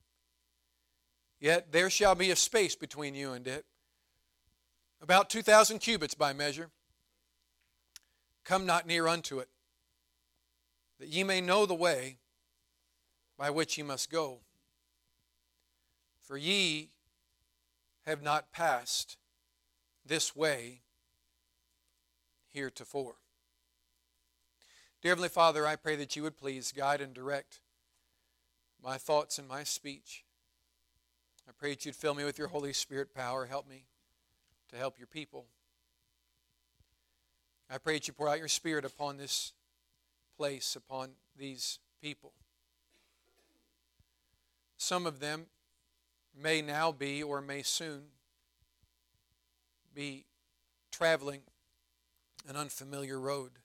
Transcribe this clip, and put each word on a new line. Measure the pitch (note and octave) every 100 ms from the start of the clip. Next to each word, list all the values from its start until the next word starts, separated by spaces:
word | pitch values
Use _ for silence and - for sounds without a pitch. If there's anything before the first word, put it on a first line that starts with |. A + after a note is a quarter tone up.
| _ _ _ _ _ _ _ _ _ _ _ _ _ _
Yet | C#3+ F3 E3+
there | D#3+ F#3
shall | - G3+
be | F#3 F#3+
a | F3
space | - A3 F#3 -
between | D3+ C#3+ C#3+ C#3
you | C#3
and | B2 B2+
it, | C#3 - _ _ _ _ _ _ _ _ _ _ _ _ _
about | D#3 F#3 G3
two | A3
thousand | A3 G#3+ G#3 G#3+
cubits | - G#3+ D3+
by | - C#3+
measure. | C3+ D3 C#3+ E3 _ _ _ _ _ _ _ _ _ _ _ _ - - _ _ _
Come | - F#3+ F#3
not | E3+ E3
near | E3+ E3
unto | E3+ - C3+
it, | B2+ _ _ _ _ _ _ _ _ _ _ _ _ _ _ -
that | C#3+
ye | D#3+
may | F#3+ F#3
know | F3+ G3 G3+
the |
way | E3+ F3 C#3 C3 C3 _ _ _ _ _ _ _ _ _ _ _ -
by | C#3+
which | D3 D#3 D#3
ye |
must | D3 C3 -
go. | E3 D3 B2 _ _ _ _ _ _ _ _ _ _ _ _ _ _ _ _ _ _
For | - C#3
ye | D#3 G3+ F3+ D3+ D#3 _ _ _ _ _ _ _ _ _ _ _
have | D#3 D3+
not | D3 D3+ -
passed | E3 E3 B2 A#2+ - - - _ _ _ _ _ _ _ _ -
this | D#3 - C#3
way | D#3 C3+ A#2 B2 _ _ _ _ _ _ _ _ _ _ _ _ _ _ _ _ _
heretofore.'" | C#3+ C3 - A#2 C#3+ B2+ - _ _ _ _ _ _ _ _ _ _ _ _ _ _ - - _ _
Dear | F3
Heavenly | F3 F3
Father, | E3+ E3 D3+ D3+
I | D3+
pray | D#3 D3+
that | C#3 D3+
you |
would | D#3 D3+
please | C#3 C3 B2
guide | C3+ C#3 C#3+
and | C3+ B2+
direct | C3 C#3 - - _ _ _ _ _ _ _ _ _ _ _ _
my | C3 C3
thoughts | - D3+ D3+ -
and | C3+
my | C3+
speech. | E3 - D3 C#3 - - - _ _ _ _ _ _ _ _ _ _ _ -
I |
pray | - C#3+
that | C#3 D3
you'd | C3
fill | D#3
me | C#3+
with | C#3+ C#3
your | C#3+
Holy | D3 C#3
Spirit | C3 - C#3 C#3
power. | C3+ B2 C3 B2
Help | C3+ C#3
me | C3 B2 _ _ _ _ _ _ _ _
to | B2
help | C3+ B2
your | B2
people. | D#3 C#3 C3+ B2 _ _ _ _ _ _ _ _ _ _ _ _ _ _ _ _ _ _ _ _ _ -
I | C3
pray | D#3+ D3+
that | -
you |
pour | C3+ D3+
out | D#3
your | D#3
Spirit | - E3 D3+ C3+
upon | - D3 C#3
this | C#3 - - - _ _ _ _ _ _ _ -
place, | C#3+ C3+ - B2+
upon | - C3+ C3 C3 _ C3+
these | C#3 B2+ - - _ _
people. | D3+ C#3+ C#3+ - _ _ _ _ _ _ _ _ _ _ _ _ _ _ _ _ _ _ _ _ _ _ _ -
Some | - F3+ F3
of | C3+
them | D3 D#3 E3 _ _ _ _ _ _ _ _
may | C#3 D#3 D#3+
now | D3+ D3+ E3
be | C#3 C#3 C#3
or | D3+ C#3+
may | C#3 C#3+
soon | - - D#3+ C#3+ D3 C3+ _ _ _ _ _ _ _ _ _ _ _ _ _ _ _ _ _
be | C#3+ C#3+ C3+ - _ _ _ _ _ _
traveling | - E3 D#3+ C#3 C#3 C3 _ _ _ _ _ _ _ _ - -
an | C#3
unfamiliar | D3 - C3+ C#3 C#3 C3
road. | C3 C#3+ B2+ B2